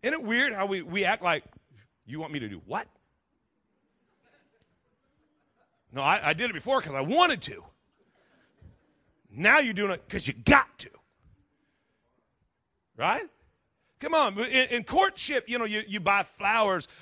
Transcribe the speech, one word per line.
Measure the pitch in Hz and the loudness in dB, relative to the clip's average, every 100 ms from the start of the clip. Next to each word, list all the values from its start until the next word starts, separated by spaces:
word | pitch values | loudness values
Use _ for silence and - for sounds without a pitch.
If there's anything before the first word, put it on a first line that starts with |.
isn't | 226 320 | -2 -4
it | 226 | -2
weird | 233 277 | 0 0
how | 208 196 | 0 -2
we, | 196 | -4
we | 175 190 | -4 -2
act | 185 214 | 0 0
like, | 175 156 - - _ 113 _ _ | 0 -2 -4 -20 _ -20 _ _
"You | - 147 | -14 -12
want | 156 | -8
me | 147 | -8
to | 110 | -8
do | 90 90 | -12 -8
what?" | 175 - _ _ _ _ _ _ _ _ _ _ _ _ _ _ _ _ _ _ _ _ _ _ _ _ _ _ _ _ _ _ | -8 -8 _ _ _ _ _ _ _ _ _ _ _ _ _ _ _ _ _ _ _ _ _ _ _ _ _ _ _ _ _ _
No, | 127 | -2
I, | 139 196 151 | 2 2 2
I | |
did | 160 240 | 0 -2
it | |
before | 170 208 269 | -6 -2 -2
'cause | 165 | 0
I | 135 | -4
wanted | 139 285 359 233 | 0 4 4 2
to. | - 110 - _ _ _ _ _ _ _ _ _ - _ _ _ _ _ _ | -6 -14 -18 _ _ _ _ _ _ _ _ _ -20 _ _ _ _ _ _
Now | 104 202 285 | 0 4 4
you're | 262 | 4
doing | 196 202 | -2 -4
it | 175 - | -4 -8
'cause | 196 - | -6 -6
you | |
got | - - 277 - - | -4 6 6 4 -10
to. | - - _ _ _ _ _ _ _ _ _ _ _ _ _ _ _ _ _ _ _ - | -20 -20 _ _ _ _ _ _ _ _ _ _ _ _ _ _ _ _ _ _ _ -2
Right? | 151 240 381 _ _ _ _ _ _ _ | 0 0 -4 _ _ _ _ _ _ _
Come | 294 | 0
on. | 320 254 196 | 2 2 0
In, | 247 262 254 | 0 2 2
in | 240 | -2
courtship, | - 311 381 381 - 277 226 | 0 2 2 0 -4 -4 -4
you | 240 | -4
know, | |
you, | 220 214 214 | -2 -4 -4
you | 202 | -4
buy | 180 202 | 2 2
flowers | 185 - 202 226 208 185 - - | 0 -4 -2 2 2 0 -4 -18